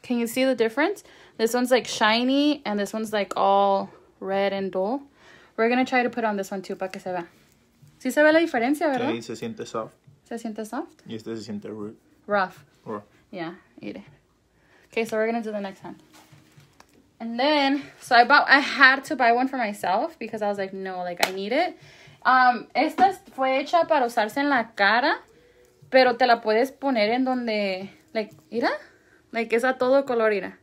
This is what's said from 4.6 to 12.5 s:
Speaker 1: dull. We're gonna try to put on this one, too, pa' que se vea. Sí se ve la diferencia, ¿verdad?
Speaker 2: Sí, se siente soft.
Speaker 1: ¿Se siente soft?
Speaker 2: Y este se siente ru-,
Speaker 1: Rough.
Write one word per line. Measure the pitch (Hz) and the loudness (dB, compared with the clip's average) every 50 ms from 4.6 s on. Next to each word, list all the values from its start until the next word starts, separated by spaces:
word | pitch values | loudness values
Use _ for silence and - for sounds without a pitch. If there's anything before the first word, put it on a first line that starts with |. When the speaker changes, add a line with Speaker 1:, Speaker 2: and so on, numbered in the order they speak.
| 196 190 | -6 -4
Speaker 1:
dull. | 180 185 190 208 254 277 277 _ _ _ - - - - - _ _ | -4 -4 -2 -2 -4 -6 -8 _ _ _ -20 -20 -20 -20 -20 _ _
We're | - 226 233 | -2 0 2
gonna | 247 247 262 | 2 0 0
try | 254 262 247 | 2 0 0
to | 240 247 | 0 0
put | 233 247 226 | -2 -2 -2
on | 220 208 | -2 -2
this | 202 196 - | -4 -6 -6
one, | 202 196 | -8 -10
too, | 185 - 196 | -8 -10 -10
pa' | - 190 190 | -8 -8 -10
que | - 196 | -10 -10
se | - 185 | -10 -8
vea. | 180 180 170 - _ _ _ _ _ _ _ _ _ _ - - _ _ | -8 -8 -8 -10 _ _ _ _ _ _ _ _ _ _ -20 -20 _ _
Sí | - 254 | -8 -2
se | 240 302 | 2 6
ve | 302 302 | 6 6
la | 311 330 | 6 6
diferencia, | 339 320 - 240 226 262 302 302 349 302 | 4 2 0 0 0 0 0 0 0 -2
¿verdad? | 269 247 247 285 | 0 0 -2 -2
Speaker 2:
Sí, | 339 233 | -4 -4
se | 226 - 113 | -6 -10 -10
siente | 107 120 117 - - 117 | -8 -8 -10 -8 -10 -12
soft. | - - 113 110 113 _ _ _ - _ _ _ _ | -8 -6 -8 -8 -8 _ _ _ -20 _ _ _ _
Speaker 1:
¿Se | 240 233 | -12 -10
siente | 226 226 208 220 220 | -10 -10 -10 -10 -12
soft? | 208 233 269 349 - _ _ _ | -10 -10 -10 -10 -12 _ _ _
Speaker 2:
Y | - 117 | -14 -14
este | 110 107 110 117 | -12 -10 -10 -10
se | 113 | -10
siente | 101 110 104 101 - 104 | -10 -10 -10 -10 -10 -12
ru-, | 107 110 104 107 117 _ _ _ _ _ _ | -12 -10 -12 -12 -14 _ _ _ _ _ _
Speaker 1:
Rough. | - 202 202 190 180 | -4 -2 -2 -2 -4